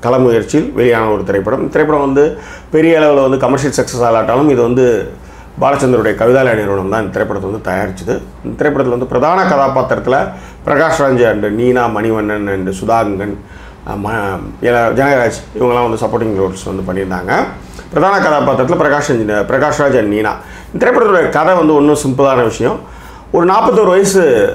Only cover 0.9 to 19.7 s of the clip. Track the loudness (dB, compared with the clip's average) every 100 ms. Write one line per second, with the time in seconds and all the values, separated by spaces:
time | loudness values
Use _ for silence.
0.9 | 2 0 -2 0 -2 0 -2 -2 0 0
1.9 | 0 0 2 2 0 -14 -20 -4 2 4
2.9 | 4 4 4 2 2 0 0 -2 -2 -4
3.9 | 0 0 2 2 2 2 2 2 2 2
4.9 | 2 -2 -10 -18 -20 -20 -4 -2 0 2
5.9 | 2 2 0 2 4 2 0 0 -2 -2
6.9 | -4 -4 -4 -4 -4 -6 -6 -4 -4 -4
7.9 | -6 -6 -6 -6 -14 -12 -4 -2 0 0
8.9 | -2 -2 0 2 2 2 2 2 0 -2
9.9 | -2 0 0 0 -8 -18 -10 -2 0 2
10.9 | 2 0 2 2 2 -2 0 0 2 0
11.9 | -2 -2 -2 -2 -4 -4 -4 -4 -6 0
12.9 | 0 0 -2 -6 -8 -12 -20 -20 -18 -12
13.9 | -8 -6 -4 -4 -6 -10 -4 0 2 2
14.9 | 2 2 2 0 -2 -12 -2 0 2 0
15.9 | -2 -2 -2 -2 0 -2 -2 -8 -8 -6
16.9 | -4 -4 -6 -2 -2 -2 -8 -18 -18 -6
17.9 | -2 0 2 2 0 0 0 0 2 2
18.9 | 0 0 -2 0 -2 0 0 0